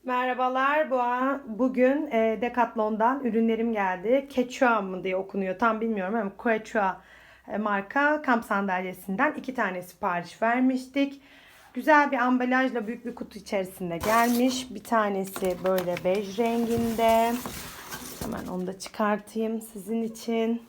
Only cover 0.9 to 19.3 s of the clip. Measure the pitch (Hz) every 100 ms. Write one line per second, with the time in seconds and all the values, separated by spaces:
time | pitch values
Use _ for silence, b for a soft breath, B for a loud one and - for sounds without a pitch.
0.9 | 254 240 247 262 269 269 208 254 262 254
1.9 | 277 311 226 226 220 240 240 233 233 214
2.9 | 214 226 277 254 214 226 220 233 214 196
3.9 | 185 196 262 277 - 247 - 254 226 190
4.9 | 185 190 185 190 202 190 185 233 220 226
5.9 | 208 185 226 202 - 240 220 220 226 190
6.9 | 180 B B B B - 208 208 202 202
7.9 | 277 294 302 294 233 233 202 202 185 185
8.9 | 185 - 190 170 - - 247 202 185 175
9.9 | - 202 175 170 - 226 240 254 254 -
10.9 | 277 277 - B B B B B 254 254
11.9 | 302 285 262 247 254 247 254 262 226 208
12.9 | 240 240 - - 202 185 208 190 - 180
13.9 | 170 208 226 233 240 254 254 - 202 -
14.9 | 226 208 196 190 - 190 180 180 190 175
15.9 | 175 175 190 196 196 233 233 226 233 233
16.9 | 226 226 226 233 240 - B B B B
17.9 | - - - - 226 - 185 185 190 -
18.9 | - 214 208 208